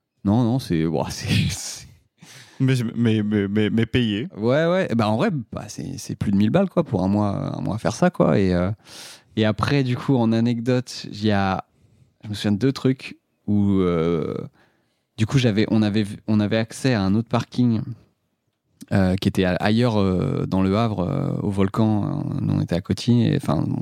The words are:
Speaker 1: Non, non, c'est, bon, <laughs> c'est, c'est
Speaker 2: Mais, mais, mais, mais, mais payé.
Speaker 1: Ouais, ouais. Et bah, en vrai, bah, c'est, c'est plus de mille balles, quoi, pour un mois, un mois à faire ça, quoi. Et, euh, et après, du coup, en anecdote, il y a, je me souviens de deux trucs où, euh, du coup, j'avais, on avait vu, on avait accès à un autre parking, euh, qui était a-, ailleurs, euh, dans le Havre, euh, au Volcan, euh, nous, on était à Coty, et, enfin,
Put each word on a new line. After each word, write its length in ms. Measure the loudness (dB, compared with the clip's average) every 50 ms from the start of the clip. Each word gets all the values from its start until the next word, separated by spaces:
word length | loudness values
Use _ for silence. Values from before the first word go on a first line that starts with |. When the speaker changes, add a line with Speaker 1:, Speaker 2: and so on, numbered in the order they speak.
| _ _ _ _ 0
Speaker 1:
Non, 200 | 2 2 4 4
non, 160 | 2 0 -2
c'est, 260 | -2 -2 -2 0 0
bon, 180 | 0 -2 -2 -4
<laughs> 40 | -4
c'est, 180 | -6 -6 -2 0 0 0 0 -2
c'est 380 | -4 -6 -10 -12 -14 -14 -18 -20 -20 _ _ _ _ _ -20 -20 -20 -20 -20 -16 -4 0
Speaker 2:
Mais, 160 | 0 2 2 0 -2 -2 -2
mais, 280 | 0 2 2 2 2 2
mais, 240 | 2 2 2 2
mais, 220 | 2 2 0 2 2
mais 160 | 2 0 0
payé. 420 | 0 0 0 0 0 0 -2 -4 -8 -6
Speaker 1:
Ouais, 280 | -2 0 0 2 2 2
ouais. 200 | 2 0 0 0 0
Et 40 | 0
bah, 140 | 0 0 0
en 80 | 0
vrai, 140 | 0 0 0 -2 -4 -6 -8
bah, 140 | -12 -12 -12
c'est, 300 | -12 -12 -12 -10 -10 -10
c'est 180 | -10 -10 -10 -8
plus 160 | -4 -2 0
de 60 | 2
mille 140 | 2 2 4
balles, 180 | 2 2 0 0
quoi, 140 | 0 -2 -2
pour 200 | 0 -2 0 0
un 40 |
mois, 500 | 2 2 2 0 0 -2 -4 -6 -6 -8
un 40 | -8
mois 140 | -6 -6 -6
à 40 | -4
faire 160 | -4 -4 0
ça, 140 | 2 0 0
quoi. 280 | 2 2 2 4 4 4
Et, 140 | 2 2 2
euh, 160 | 2 0 -2 -4 -6 _ -18 -20 -20 -18 -20 -20 -20 _ _ -2
et 80 | 0 0
après, 380 | 0 0 0 0 0 0 0 0
du 140 | 0 -2
coup, 180 | -2 0 0 2
en 160 | 2 2 2
anecdote, 760 | 2 2 2 0 0 -2 -2 0 0 0 -2 -6 -12 -14 -14 -14
il 140 | -8 -2 0
y 60 | 0
a, 340 | 2 2 2 0 -2 -4 -6 _ _ _ _ _ _ _ _ _ _ _ -12
je 60 | -10
me 40 | -8
souviens 160 | -4 -2 0
de 60 | 0 2
deux 120 | 0 0
trucs 460 | 0 0 0 0 -2 -2 -8 -16 -18 -20 _ _ _ _ _
où, 320 | -2 0 2 2 2 2 2
euh, 560 | 2 2 0 0 0 0 0 -2 -2 -6 -8 -8 -10 -12 -16 _ _ _ _ _ _ _ _ _ _ _ _
du 80 | -4 -2
coup, 140 | 0 2 2
j'avais, 260 | 2 2 2 2 2 2
on 100 | 2 2
avait 220 | 2 2 0 0 -2
vu, 140 | -2 -6 -8 -4
on 120 | 0 2 2
avait 180 | 2 2 0
accès 360 | -2 -2 -4 -6 -2 0 0 2
à 80 | 2
un 140 | 2 2 2
autre 120 | 0 0 0
parking, 520 | -2 -2 -2 -2 -2 0 2 2 2 0 -4 -8 -12 -16 _ _ _ _ _ _ _ _ _ _ _ _ _ _ _ _ -6 -2
euh, 240 | 0 2 2 2 2
qui 120 | 0 0
était 160 | 0 0 2 0
a-, 100 | 0 0
ailleurs, 420 | 0 0 2 2 2 2 2 2 2
euh, 460 | 2 2 2 0 0 0 -2 -2 -2
dans 160 | 0 0 2
le 160 | 2 2 2
Havre, 220 | 2 0 0 0 -2
euh, 280 | -2 -2 -2 -2 -2 -2 -2 -2
au 80 | -4 -2
Volcan, 560 | 0 0 0 0 2 0 2 2 2 0 -2
euh, 280 | -2 -4 -4 -4 -4 -4 -2
nous, 120 | -2 0 0
on 80 | 0
était 140 | 0 0 -2
à 60 | -2
Coty, 420 | -2 -2 -4 -2 2 2 4 4 4
et, 140 | 2 2
enfin, 280 | 0 0 -2 -2 0 -2 -2 -2 -2